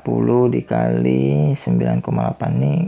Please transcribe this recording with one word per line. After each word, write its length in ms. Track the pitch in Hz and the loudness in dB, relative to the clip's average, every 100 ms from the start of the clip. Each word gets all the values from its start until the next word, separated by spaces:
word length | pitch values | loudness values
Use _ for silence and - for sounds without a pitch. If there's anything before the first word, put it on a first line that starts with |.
puluh 480 | 120 117 117 120 123 | -4 0 2 2 2
dikali 1040 | 120 - 117 58 - 62 64 67 73 73 69 | 0 -2 -2 0 0 0 2 2 2 0 0
sembilan 480 | 62 60 60 60 | -2 0 0 -2
koma 240 | - 58 58 | -2 -2 -2
delapan 240 | - 82 123 | -4 -4 -2
nih 200 | 139 151 | 0 0